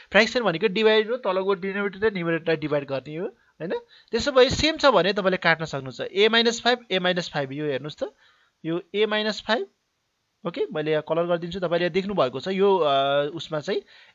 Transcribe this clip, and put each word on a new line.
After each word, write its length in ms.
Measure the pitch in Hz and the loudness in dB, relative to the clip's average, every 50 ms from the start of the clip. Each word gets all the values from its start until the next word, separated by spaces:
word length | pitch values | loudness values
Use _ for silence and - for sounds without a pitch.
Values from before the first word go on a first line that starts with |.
| - - | -6 0
फ्र्याक्सन 300 | - 196 226 220 - 254 | 4 4 4 4 2 0
भनेको 280 | 233 196 165 160 196 220 | 0 0 0 2 0 0
डिभाइड 420 | 180 220 220 214 214 220 220 208 | 2 4 4 6 6 4 4 0
हो, 60 | 240 | -2
तलको 380 | 254 - 202 180 190 190 196 202 | -4 -2 -2 -2 0 0 0 -2
डिनोमिनेटर 560 | 180 175 196 190 202 202 202 180 190 208 220 | -2 -2 -4 -4 -4 -4 -4 -4 -2 -2 -2
र 40 | 208 | 0
न्युमरेटरलाई 420 | 185 170 170 165 160 160 165 160 | -2 -2 -2 -2 -2 0 -2 -2
डिभाइड 280 | 147 151 147 147 147 139 | -2 -2 -2 -2 -2 -2
गर्ने 320 | 127 135 131 127 147 151 | -4 -6 -6 -6 -8 -8
हो, 200 | 160 190 302 - _ _ _ _ - | -8 -8 -8 -10 _ _ _ _ -12
हैन? 80 | 156 180 - 480 - _ _ - _ _ | -8 -6 -6 -8 -8 _ _ -20 _ _
त्यसो 220 | - 233 226 285 | -4 -4 -2 2
भए 180 | 269 262 247 269 | 6 6 6 6
सेम 260 | - - - 311 320 | 4 2 0 0 2
छ 100 | 302 - | 4 4
भने 260 | 277 240 185 165 190 | 4 6 6 4 2
तपाईँले 240 | 208 208 185 190 185 | 2 0 0 0 0
काट्न 280 | 180 - 175 165 151 160 | 2 2 2 2 0 -2
सक्नुहुन्छ। 360 | 151 - 139 131 135 123 - | -6 -6 -8 -8 -8 -10 -8
A 280 | 135 - - 190 208 220 | -8 -4 0 2 4 4
minus 340 | 220 233 233 233 226 233 | 4 4 2 2 0 0
five, 160 | - 233 247 240 - - | 0 0 0 -2 -2 -4
A 80 | 185 185 | -2 0
minus 320 | 180 180 180 180 170 - | 0 0 0 0 -4 -6
five, 200 | - 151 143 131 | -4 -6 -6 -4
यो 120 | 135 143 151 | -4 -4 -4
हेर्नुहोस् 400 | 151 139 127 139 151 - - - | -2 -4 -4 -6 -8 -10 -8 -10
त, 100 | 415 - _ _ _ _ _ _ _ _ _ - | -10 -10 _ _ _ _ _ _ _ _ _ -8
यो 180 | 160 165 175 - _ - | -6 -6 -6 -6 _ -2
A 100 | 202 214 | -2 0
minus 360 | 208 214 214 214 214 202 - | 0 0 -2 -2 -2 -4 -6
five, 220 | - - 220 262 392 381 _ _ _ _ _ _ _ _ _ _ _ _ _ _ - | -4 -4 -4 -4 -4 -8 _ _ _ _ _ _ _ _ _ _ _ _ _ _ -10
ओके, 200 | 180 170 - 427 349 | -8 -4 -4 -4 -4
मैले 180 | 226 156 156 151 | -4 -4 -2 0
यहाँ 140 | 156 151 147 - | 0 0 0 -2
कलर 180 | 160 165 175 | -2 0 0
गरिदिन्छु, 340 | 175 175 170 170 175 170 196 | 0 -2 -2 -4 -6 -8 -6
तपाईँले 240 | 180 165 170 170 180 | -4 -2 0 0 0
यहाँ 80 | 175 | 0
देख्नुभएको 480 | 160 190 190 196 208 175 139 127 123 135 | -2 -2 -4 -2 0 0 0 0 -2 -4
छ, 80 | - 185 | -6 -4
यो, 280 | 196 185 196 202 190 | 0 2 2 4 4
अ, 540 | 180 156 147 139 139 135 139 139 143 147 151 170 | 4 2 2 2 2 2 2 2 0 0 -2 -4
उसमा 260 | 160 - - 160 151 | -10 -10 -8 -8 -6
चाहिँ 220 | 139 - 208 403 - _ - - - _ _ | -6 -4 -6 -6 -6 _ -18 -20 -20 _ _